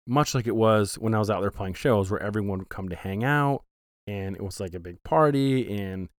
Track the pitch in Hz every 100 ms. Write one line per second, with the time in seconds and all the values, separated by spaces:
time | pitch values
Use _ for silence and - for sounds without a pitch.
0 | - 135 151 131 117 113 110 107 101 -
1 | 110 107 104 98 98 - 95 90 147 107
2 | 95 104 101 107 101 95 95 101 95 85
3 | 95 98 123 147 143 139 - _ _ _
4 | - 101 95 95 98 - 95 87 87 87
5 | - 156 151 143 135 131 113 101 98 95
6 | 92 _